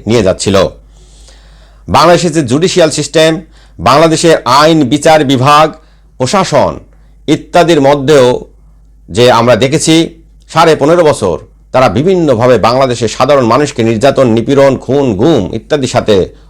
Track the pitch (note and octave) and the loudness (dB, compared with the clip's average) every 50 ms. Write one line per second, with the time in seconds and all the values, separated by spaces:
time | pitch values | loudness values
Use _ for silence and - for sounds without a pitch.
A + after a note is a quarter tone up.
0 | - G2+ A2+ A#2+ G2+ F#2 F2 - - G#2+ F#2+ F#2+ F2 C#2 - - - - _ - | -4 -2 -2 0 0 0 -2 -2 -2 -2 0 0 0 -2 -4 -10 -20 -20 _ -20
1 | - - - - - - - - _ - - - - _ _ - - - F#2+ C3 | -20 -20 -20 -20 -20 -20 -20 -20 _ -20 -20 -20 -20 _ _ -20 -10 -4 0 0
2 | D3+ E3+ F3 D3+ D#3 F3 C#3+ E3 D3 G#2+ A#2+ D3+ F3 F#3 - F3+ E3 D3+ - - | 2 2 2 2 0 -2 -2 -2 -2 -2 -2 -2 -2 -2 0 0 0 0 0 -4
3 | C#3+ - - E3 D#3+ D#3+ D#3+ D#3 - - _ _ _ _ _ - E2+ A2+ C3 D3 | -8 -4 -2 0 0 0 0 -4 -8 -14 _ _ _ _ _ -4 -2 0 2 2
4 | E3 E3 D#3+ D#3 - E3 D#3 - - A#2+ B2+ C#3+ D3+ D#3+ E3 D#3+ C#3+ A#2 C#3 C#3+ | 2 2 0 0 2 0 0 0 0 0 0 2 2 2 2 2 0 0 -2 -2
5 | - E3 D#3 D#3 D3+ B2+ C#3 A#2+ B2 D3 D3 D3+ D#3+ D#3 - - _ _ _ _ | 2 2 2 2 2 0 -2 0 2 2 4 2 2 0 -2 -8 _ _ _ _
6 | _ _ _ _ B2+ B2+ - G3 F3+ - D#3 C3 G2+ F2 C#2 - - _ _ _ | _ _ _ _ -6 -2 -2 -2 -2 0 0 0 0 0 -4 -8 -14 _ _ _
7 | _ _ _ _ _ - D#3 D#3+ - - - F3 E3 D#3+ E3+ D3 C3+ C3+ D3 C#3+ | _ _ _ _ _ -4 -4 -4 -4 -2 0 0 2 2 2 2 2 2 0 0
8 | C3+ C#3 D#3 C#3 B2+ B2 B2 - - - _ _ _ - _ _ _ _ _ _ | 0 2 2 4 4 2 0 -2 -6 -14 _ _ _ -20 _ _ _ _ _ _
9 | _ - E2 G#2 B2 B2 A#2 A2+ A#2 A#2+ A#2+ G2+ A#2+ C3+ C#3+ D#3 - E3+ D#3+ E3 | _ -8 -2 0 2 2 2 2 2 2 0 0 0 -2 -2 -2 -2 0 0 0
10 | E3 - - - _ _ _ - _ _ - D#3+ E3+ E3 D3+ - C#3 D3 E3+ F3 | 0 -2 -6 -16 _ _ _ -20 _ _ -2 0 2 2 2 0 0 0 2 2
11 | E3+ D3+ C3+ - A2 F#2 D#2+ C#2+ - - _ _ _ _ - B2+ C3 A#2+ F2 A2 | 2 0 0 0 -2 -4 -4 -6 -8 -16 _ _ _ _ -2 0 0 0 0 -2
12 | D3 F#3+ F#3+ F3+ E3 D3 B2 G#2 B2 B2+ B2+ A2 A2+ A2+ B2 C3 C#3 B2+ B2 - | -2 0 0 0 0 0 0 0 2 2 2 2 0 0 0 0 0 -2 -2 -4
13 | A#2+ G#2+ - - - C#3 D3 C#3 B2 A2+ A#2 C3 D3 C#3 - - A2+ A2+ A#2 G#2+ | -4 -6 -4 -4 -2 0 2 2 2 0 0 0 -2 -4 -4 -4 -2 -2 -2 0
14 | A#2 C#3 - C#3 C3 A#2+ A2 A#2 G#2+ B2 C#3 C3+ C#3 C#3 C3 - - - C3 C#3+ | 0 0 0 2 0 0 0 -2 -2 -2 0 2 2 2 0 -2 -4 -4 -2 -2
15 | C#3 B2+ G#2 F2+ A#2 E3 E3 A#2+ F#2 - - A2+ - - D#3+ D3+ B2+ B2 - A#2+ | -2 -2 -2 -2 0 0 0 0 -2 -4 -8 -10 -6 -6 -4 -4 -4 -2 -4 -4
16 | G2 - G#2 F#2+ E2+ - - - - - | -2 0 0 0 0 -2 -8 -16 -20 -20